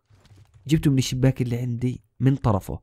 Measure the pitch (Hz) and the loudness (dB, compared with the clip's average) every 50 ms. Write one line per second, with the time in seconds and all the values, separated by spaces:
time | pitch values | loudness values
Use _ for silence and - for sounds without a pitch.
0 | _ _ _ _ _ _ - - - _ _ - _ 131 151 160 - 151 135 131 | _ _ _ _ _ _ -20 -20 -20 _ _ -20 _ 0 0 2 4 2 2 2
1 | 123 - 131 127 131 135 127 - 127 120 120 120 127 123 120 117 123 127 120 - | 0 0 -2 2 2 2 2 0 -4 -4 -4 -4 -4 -6 -4 -4 -4 -4 -6 -6
2 | - _ _ _ 117 135 139 131 - 120 120 92 - - - - | -14 _ _ _ 2 2 2 2 2 0 0 0 -2 -6 -10 -12